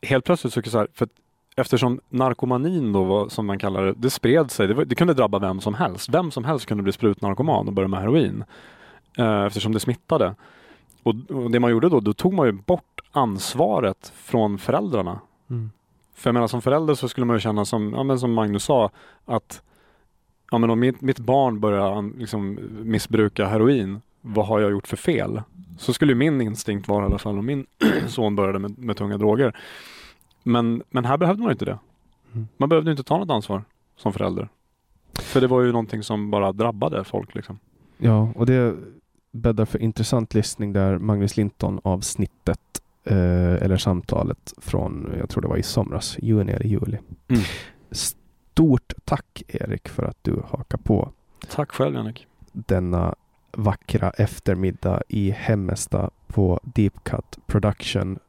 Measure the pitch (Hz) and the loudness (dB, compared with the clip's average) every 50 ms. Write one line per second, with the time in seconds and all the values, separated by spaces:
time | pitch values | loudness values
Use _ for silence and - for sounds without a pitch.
0 | - 104 135 131 - - 180 165 - 127 - 123 110 - 107 117 104 - _ - | 0 2 2 2 4 2 0 0 0 -4 -4 -4 -4 0 0 0 0 0 _ -4
1 | 123 110 _ _ _ _ _ _ _ _ _ - 127 - - 120 135 123 123 135 | -4 -4 _ _ _ _ _ _ _ _ _ -4 0 2 2 2 2 2 0 -2
2 | _ _ - 123 131 131 120 - - 123 127 123 135 165 185 175 139 110 101 98 | _ _ -2 0 2 0 0 0 -2 0 0 0 0 0 0 0 0 2 2 2
3 | 95 92 95 104 101 - - - 110 101 98 98 - 101 95 95 95 95 98 - | 2 4 2 2 2 0 -4 -4 -4 -4 -4 -2 -2 -2 -2 0 0 0 0 0
4 | 117 131 - - - 110 127 165 156 127 - - 107 92 107 131 156 143 123 - | -2 -2 -2 0 2 4 4 4 4 2 0 0 0 2 2 0 0 -2 2 2
5 | 170 175 160 131 123 104 101 98 101 92 92 95 95 107 107 117 175 - 90 - | 2 2 4 4 2 2 2 0 0 -2 -2 -2 -2 -4 -2 -2 -2 -4 -4 -8
6 | - - 120 165 185 160 - 131 117 135 160 135 - - 110 104 98 98 98 - | -6 0 0 0 0 0 -6 -6 -4 -2 -4 -4 -2 -4 -4 -2 0 -2 -2 2
7 | - 110 101 - - 101 98 - 139 160 143 104 104 101 98 98 95 95 95 95 | 2 2 2 2 -2 -4 -2 0 0 0 2 0 0 0 -2 -2 0 0 -2 -2
8 | 95 107 131 165 139 - 95 104 107 _ - - - - - - - - - - | 0 2 2 2 2 2 -2 -6 -10 _ -16 -20 -20 -20 -20 -20 -20 -20 -20 -20
9 | _ _ _ - 123 110 107 101 101 101 101 107 95 107 110 107 - - 120 - | _ _ _ 0 0 2 2 2 2 0 -2 -2 -2 -2 -2 -2 -2 -2 -4 -4
10 | _ _ 165 156 107 90 104 _ - - - - - - - _ _ _ _ _ | _ _ 2 2 2 2 0 _ -16 -20 -20 -20 -20 -20 -20 _ _ _ _ _
11 | _ 120 110 110 139 - 151 135 123 120 117 120 120 120 117 113 127 180 175 127 | _ -2 -2 -2 -4 -8 -6 -4 -2 0 2 2 4 4 4 4 4 4 4 4
12 | 104 107 104 - - 180 190 190 151 120 104 95 - - 180 170 _ _ _ - | 2 2 -2 0 0 0 2 2 2 2 0 -2 0 0 0 0 _ _ _ -20
13 | - _ _ 147 135 113 98 95 - - - 120 160 202 107 151 123 98 92 _ | -20 _ _ 0 0 0 0 -4 -6 -6 -2 0 0 2 2 2 2 0 -2 _
14 | - - - - - - - 123 110 104 101 98 - - 123 151 208 196 143 110 | -12 -20 -20 -20 -12 -2 0 2 2 2 0 -2 -2 0 0 0 0 0 -2 -2
15 | 92 90 90 104 - _ _ _ _ _ 127 120 113 110 - _ _ _ _ _ | -2 -4 -6 -10 -14 _ _ _ _ _ -8 -8 -8 -8 -12 _ _ _ _ _
16 | _ _ _ - - 131 120 120 117 110 123 123 117 127 135 151 165 151 147 131 | _ _ _ -4 -2 0 2 2 2 0 -2 -2 0 2 2 2 2 2 0 0
17 | - 123 - - 127 120 117 113 92 110 104 104 104 101 - 113 107 104 113 123 | 0 -6 -2 -2 0 2 2 2 0 0 0 0 -2 0 0 -2 -2 -2 -2 -2
18 | 135 135 135 127 123 120 117 113 110 104 101 101 - - 151 127 110 101 _ - | 0 0 0 0 2 0 2 2 2 2 0 -2 0 2 4 4 4 2 _ -8
19 | - - - _ _ - 123 110 _ _ - - _ _ _ _ _ _ _ _ | -20 -20 -20 _ _ -4 -4 -4 _ _ -20 -20 _ _ _ _ _ _ _ _
20 | _ _ _ _ _ _ _ _ _ - - 117 113 113 117 113 123 127 127 - | _ _ _ _ _ _ _ _ _ -2 0 2 2 4 4 4 2 2 0 0
21 | - 131 131 - 120 110 127 139 135 127 113 107 107 107 101 98 98 98 98 107 | -2 -2 -2 -2 0 2 2 4 4 2 0 0 0 2 2 2 2 0 0 -2
22 | 101 104 - 127 120 101 - 107 101 98 101 - - 104 107 107 110 110 110 107 | -4 -6 -8 -10 -10 -6 -6 -4 -4 -4 -6 -8 -10 -12 -12 -10 -4 -2 0 0
23 | - - 117 110 107 104 - - 104 95 104 110 110 127 143 127 101 95 98 104 | 0 0 2 4 4 2 2 0 -2 0 2 4 4 6 4 4 0 -2 -6 -10
24 | - _ _ _ _ 123 104 110 104 98 110 104 107 101 101 101 - - - - | -12 _ _ _ _ -4 -2 0 0 2 2 2 2 2 0 -2 -4 -6 -10 -4
25 | - - 170 113 98 95 107 110 117 _ _ - - - - - - - 123 - | -2 -2 0 0 -2 -2 -4 -6 -8 _ _ -20 -20 -20 -18 -10 -4 -4 0 2
26 | 160 147 131 120 139 165 151 135 120 107 104 110 - - 104 101 95 - 101 101 | 4 4 4 4 4 2 2 2 0 -2 -4 -6 -6 -4 -4 -4 -2 0 0 0
27 | 101 98 101 101 - 110 104 98 104 120 147 139 135 _ _ _ - 220 - - | 2 0 0 -2 -2 -4 -4 -4 -4 -4 -4 -6 -6 _ _ _ 2 2 2 2
28 | 135 120 - - 117 107 104 101 98 95 98 98 98 104 104 120 127 117 104 - | -2 -4 -4 0 0 0 2 2 0 0 0 -2 -4 -6 -10 -8 -6 -6 -4 -4
29 | 104 101 104 101 107 107 107 120 139 120 - - - - - - - - - - | -4 -4 -2 2 4 4 4 4 4 2 0 -4 -16 -20 -20 -20 -20 -20 -20 -20
30 | - - - _ _ _ _ _ _ 127 117 120 117 117 117 120 - _ - 131 | -20 -20 -20 _ _ _ _ _ _ 0 2 2 2 0 -2 -2 -6 _ -4 -2
31 | 120 120 135 147 180 165 190 208 233 233 135 - - - - 107 _ _ _ _ | 0 0 0 2 2 2 0 0 0 -2 -2 -2 -4 -6 -6 -10 _ _ _ _
32 | _ _ _ _ _ _ 113 113 110 107 _ _ 135 143 165 160 156 165 156 139 | _ _ _ _ _ _ -10 -10 -10 -10 _ _ 0 2 4 2 2 2 -2 -2
33 | 131 - 151 170 202 170 143 107 104 - 101 95 107 _ _ _ _ _ _ _ | -2 -2 0 -2 0 0 -2 -2 -2 -2 -6 -6 -6 _ _ _ _ _ _ _
34 | - 110 95 98 101 95 92 92 101 107 _ _ _ _ _ _ _ _ _ _ | -4 -4 -2 0 -2 -2 -2 -4 -6 -8 _ _ _ _ _ _ _ _ _ _
35 | _ _ - - - - - 139 127 127 127 127 123 123 120 117 113 107 - 110 | _ _ -8 -8 -8 0 2 4 4 6 6 4 4 4 2 0 -2 -2 -6 -8
36 | 104 - 113 107 104 104 104 104 101 98 95 101 110 117 113 98 113 151 - 98 | -4 -4 -4 -4 -2 0 0 2 2 0 0 0 -2 -2 0 -2 -2 -2 -2 -4
37 | 95 - - 101 98 - - - - - 98 104 _ _ _ _ _ _ _ _ | -6 -4 -6 -6 -6 -6 -12 -14 -12 -12 -16 -18 _ _ _ _ _ _ _ _
38 | - 113 113 107 110 113 113 - 117 120 127 127 123 117 92 80 104 101 120 - | 2 4 4 4 2 0 0 0 2 2 4 4 2 0 -2 -4 -12 -18 -20 -20
39 | _ _ _ _ _ _ _ 117 113 120 113 107 110 - - - 110 113 107 - | _ _ _ _ _ _ _ -2 0 0 2 2 0 0 0 -2 -2 -2 0 0
40 | - - - 123 113 - - 110 107 - - - 107 101 98 101 95 98 98 90 | 0 2 2 0 0 2 0 0 0 0 -4 -6 -6 -2 0 2 2 2 2 0
41 | 92 107 104 101 101 98 - - 104 101 - _ - 98 98 95 - 98 92 92 | 0 0 2 2 2 0 2 0 -2 -2 -2 _ -4 -2 -2 -2 -2 -2 -2 -2
42 | - - - - 101 - _ _ _ - 82 - _ _ _ - _ _ _ _ | -2 -8 -4 -4 -4 -4 _ _ _ -2 -2 -2 _ _ _ -16 _ _ _ _
43 | _ - 101 95 90 90 90 90 90 87 90 - - 95 95 92 - 98 92 90 | _ 0 2 4 4 4 4 4 4 2 2 2 2 2 2 2 2 0 0 0
44 | - - - - - - - - _ - - - - - - - - - - - | -2 -2 -2 0 0 -2 -4 -6 _ -20 -20 -16 -10 -4 -2 -2 -2 -2 -6 -8
45 | - - - - - - - - - - - - - - - - 104 - - 107 | -8 -8 -6 -6 -6 -4 -4 -4 -2 -2 -2 -2 -2 -2 0 -2 -2 -2 -4 -6
46 | - - - - - 113 110 107 98 101 98 - - 107 104 104 - - 120 107 | -6 -6 -8 -6 0 2 2 4 4 2 0 -2 0 0 0 0 0 -2 -4 -6
47 | - - - - _ _ 127 117 98 85 - - - - - _ _ _ - - | -8 -12 -20 -20 _ _ 2 2 2 0 -6 -10 -14 -18 -20 _ _ _ -10 -6
48 | - - - _ _ _ _ _ _ _ _ - 160 160 127 123 _ _ - - | -6 -6 -8 _ _ _ _ _ _ _ _ 4 6 6 6 4 _ _ -18 -14
49 | _ - - 135 - _ _ - - _ - - - - - - _ - - - | _ -4 -4 -4 -4 _ _ -20 -18 _ -8 -6 -4 -4 -6 -6 _ -10 -6 -4
50 | - - - _ _ - - - - - - - 127 _ - - - - 107 98 | -4 -4 -6 _ _ -2 -2 -2 -4 -6 -8 -10 -8 _ -8 -8 0 2 2 2
51 | - - - _ _ _ _ _ - - - - 147 - - - 131 147 139 123 | 2 -2 -6 _ _ _ _ _ -18 -12 -6 -6 -6 -6 -2 -2 -2 0 0 -4
52 | 110 107 117 - - _ _ _ - _ _ - 113 - 98 90 90 90 87 87 | -6 -6 -8 -12 -18 _ _ _ -20 _ _ -14 -4 -2 0 0 0 0 0 0
53 | 87 85 - _ _ _ _ _ _ _ - - 107 104 95 - _ - - 101 | 0 0 -2 _ _ _ _ _ _ _ -8 0 0 0 0 0 _ -4 -2 0
54 | - 92 - - 104 - - - _ - 98 90 95 92 90 - - 92 95 - | 0 0 0 0 0 0 0 -4 _ -2 0 0 0 -2 -2 -2 -2 -2 -2 -2
55 | - _ - 110 101 95 101 - - - 113 104 95 90 87 - - - - 95 | -2 _ -2 -2 0 0 -2 -2 0 0 0 0 0 -2 -4 -6 -4 -4 -2 -2
56 | 92 92 _ _ _ _ - - 101 90 90 - - 127 - - 104 98 - - | -2 -4 _ _ _ _ 0 2 2 4 2 0 -2 -4 0 2 2 2 0 -4
57 | _ - - - - _ - - _ - - 107 98 104 101 _ - - - 98 | _ -6 -6 -6 -6 _ -18 -20 _ -2 -2 2 2 2 -2 _ -6 -4 -4 -2
58 | 95 92 95 - _ | -2 -2 -6 -10 _